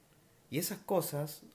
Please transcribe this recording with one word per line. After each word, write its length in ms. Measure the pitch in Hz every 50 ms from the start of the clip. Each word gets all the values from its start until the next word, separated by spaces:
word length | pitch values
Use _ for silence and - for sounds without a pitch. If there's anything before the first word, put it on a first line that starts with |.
| - _ - - - - - - - -
Y 80 | 123 151
esas 200 | 190 - 208 190
cosas, 640 | - - 202 175 160 - 151 143 147 147 - - - -